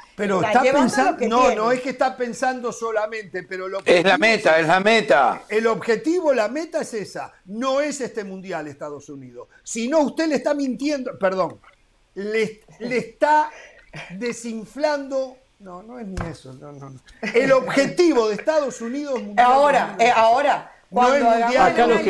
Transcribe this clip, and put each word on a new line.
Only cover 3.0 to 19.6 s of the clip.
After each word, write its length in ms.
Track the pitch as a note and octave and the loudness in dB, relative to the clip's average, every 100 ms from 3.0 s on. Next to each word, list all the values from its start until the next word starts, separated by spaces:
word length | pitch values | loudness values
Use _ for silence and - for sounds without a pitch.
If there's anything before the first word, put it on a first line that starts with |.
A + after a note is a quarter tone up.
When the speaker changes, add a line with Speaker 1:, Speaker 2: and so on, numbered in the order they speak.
| A3 A3 G3 F3+ | -4 -8 -10 -12
Speaker 1:
pero 240 | D#3+ F#3 F#3 | -10 -10 -8
lo 100 | G3 | -6
que 180 | - F3 | 2 2
Speaker 3:
Es 60 | |
la 120 | F3+ G3 | 4 4
Speaker 1:
dice 20 | |
Speaker 3:
meta, 400 | A3 G#3+ F3 D#3+ | 2 2 4 4
es 80 | D#3+ | 4
la 140 | F#3 | 2
meta. 600 | G3+ A3+ F3+ D#3 A#2+ F#2 - | 4 2 4 4 4 0 -4
Speaker 1:
El 200 | G#3+ A3+ | -2 0
objetivo, 640 | A3 - A3 D4+ F4 D#4+ | -2 -2 -2 0 0 2
la 160 | B3 G#3+ | 0 0
meta 320 | C#4+ E4 D#4+ | -4 -6 -6
es 120 | A3 | -6
esa, 380 | A3+ G#3+ D#3+ B2 _ | -8 -10 -12 -14 _
no 360 | F3+ G#3+ C4+ C4+ | -16 -6 -2 -2
es 200 | D4 C4 | -2 -4
este 240 | A#3 - | -8 -8
Mundial 420 | G3 F#3+ F#3 E3 D3+ | -10 -12 -10 -10 -10
Estados 420 | C#3 D3+ D3 - | -12 -12 -14 -16
Unidos. 380 | C#3+ B2+ A#2+ A2+ _ | -18 -18 -20 -20 _
Si 240 | - A3+ A#3 | -12 -6 0
no, 140 | D#4 | 2
usted 260 | C4+ - D#4+ | 2 0 0
le 80 | |
está 180 | C#4 D#4 | 0 0
mintiendo, 640 | D4 C4+ A#3 C#4+ C#4+ B3+ - | -2 -2 -4 -4 -4 -6 -4
perdón, 440 | F#3+ F#3 E3 - _ _ _ _ _ | -2 0 -4 -6 _ _ _ _ _
le, 480 | F#3 G#3 A3 G#3+ - _ - | -12 -4 -2 -2 -6 _ -12
le 160 | A#3+ B3 | -6 -4
está 540 | - - D4 D4+ D4+ - - - _ D#3+ - | -4 -2 2 2 2 -6 -20 -20 _ -18 -16
desinflando. 1300 | F3+ A#3+ A#3 A#3+ A3 G#3 C4 D4+ C#4+ C4+ C4+ C4 - _ _ | -10 -8 -8 -10 -10 -12 -4 -2 -2 -4 -6 -6 -10 _ _
No, 220 | F#3+ F3+ | -18 -18
no 160 | A3 B3 | -16 -14
es 80 | G#3 | -10
ni 80 | F3+ E3+ | -8 -8
eso, 220 | D3 C3 | -10 -18
no, 200 | C3 D3 | -20 -18
no, 180 | C#3+ C#3 | -18 -18
no. 100 | C3 _ - G#3+ | -20 _ -12 -2
El 160 | A#3+ C4+ | 2 4
objetivo 760 | C4 - C#4 C#4 - F4 B3+ A3 | 2 2 0 0 4 4 4 2
de 60 | |
Estados 460 | G#3 - D#4 C4+ - | 0 0 0 0 -4
Unidos 340 | A#3 C#4 D4 A#3+ | -8 -8 -6 -6
Mundial 240 | G#3 G#3 B3 | -4 2 4
Speaker 2:
Ahora, 280 | C4+ | 6